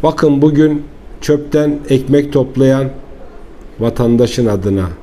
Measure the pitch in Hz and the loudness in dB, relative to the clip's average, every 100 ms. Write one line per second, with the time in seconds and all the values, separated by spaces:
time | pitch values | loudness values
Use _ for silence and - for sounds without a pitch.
0 | 160 151 156 139 147 139 156 147 - - | 0 2 2 4 2 4 2 2 -8 -18
1 | - - - 147 147 151 151 147 - 131 | -20 -10 -2 -2 0 0 0 -2 0 -2
2 | 131 143 143 147 131 127 135 135 135 - | 2 0 2 -2 -2 2 2 2 -2 -8
3 | - - - - - - - - 117 117 | -16 -18 -18 -18 -20 -20 -20 -4 -4 0
4 | 117 117 120 - 117 101 101 98 90 82 | 2 4 2 2 0 0 0 -2 -2 -6